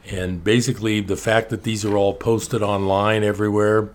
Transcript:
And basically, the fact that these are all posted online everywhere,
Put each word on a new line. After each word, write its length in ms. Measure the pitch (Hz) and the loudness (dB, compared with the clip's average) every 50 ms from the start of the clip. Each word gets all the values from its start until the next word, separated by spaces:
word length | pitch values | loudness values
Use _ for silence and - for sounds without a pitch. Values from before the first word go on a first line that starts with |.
| _ - | _ -10
And 320 | - 92 92 90 92 87 | -8 -6 -6 -6 -6 -4
basically, 600 | 85 104 110 123 117 135 120 101 107 110 107 107 | 0 2 2 2 2 0 -4 -2 -2 -2 -2 -2
the 160 | 104 95 98 | -2 -2 -6
fact 320 | 90 - 117 110 113 113 - | -4 0 2 2 2 2 0
that 140 | 117 101 - | -8 -6 -4
these 200 | 117 110 107 101 | -4 -4 -2 -2
are 140 | 107 101 | 0 0
all 160 | 104 101 98 98 | 2 2 2 0
posted 500 | - - 117 113 113 - - - 113 104 | -2 -2 0 0 0 -2 -4 -2 -2 0
online 640 | 101 101 98 98 95 95 98 101 107 110 110 107 | 0 0 0 0 2 2 2 2 2 2 2 2
everywhere, 640 | 104 104 95 107 107 101 104 104 104 107 110 107 107 - | 0 0 0 0 0 2 2 2 4 4 2 0 -2 -10